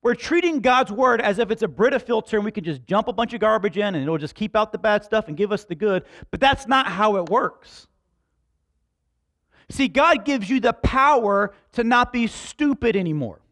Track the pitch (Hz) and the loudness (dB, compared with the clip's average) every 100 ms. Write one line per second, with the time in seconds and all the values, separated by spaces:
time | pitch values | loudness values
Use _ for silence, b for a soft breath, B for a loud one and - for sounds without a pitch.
0 | 240 233 - 339 349 311 254 254 262 208 | 0 -2 0 0 0 0 2 2 2 0
1 | 262 233 214 196 190 214 202 131 233 269 | 2 2 0 0 -2 -2 -4 0 2 2
2 | - 226 - 214 208 208 165 139 123 190 | -2 -4 -2 -2 -2 -6 -8 -10 -2 -2
3 | 220 202 233 233 214 220 202 165 208 175 | -2 -4 -4 0 0 2 0 -2 -2 -2
4 | 139 165 - - 214 214 214 - 220 208 | -2 -4 -6 -6 -2 0 -2 -2 0 0
5 | 208 220 214 151 202 202 - 160 - 185 | 0 -4 -2 -4 -2 -2 -6 -4 -2 -2
6 | - B B - 269 269 214 269 254 180 | -4 B B 0 0 0 0 0 0 0
7 | 214 196 175 226 208 - - - _ _ | 0 0 0 0 0 -6 -20 -20 _ _
8 | _ _ _ _ _ _ _ _ _ _ | _ _ _ _ _ _ _ _ _ _
9 | _ _ _ _ _ b b - 262 247 | _ _ _ _ _ b b -2 0 4
10 | 311 311 - 277 190 262 233 - - 254 | 4 2 0 -4 0 0 0 0 0 4
11 | 277 285 214 196 202 b b - 226 247 | 4 4 4 0 0 b b -4 2 2
12 | 247 247 226 - - - 294 285 240 196 | 2 0 -4 -4 -18 -2 -2 0 0 0
13 | 175 151 117 80 _ | -2 -4 -6 -10 _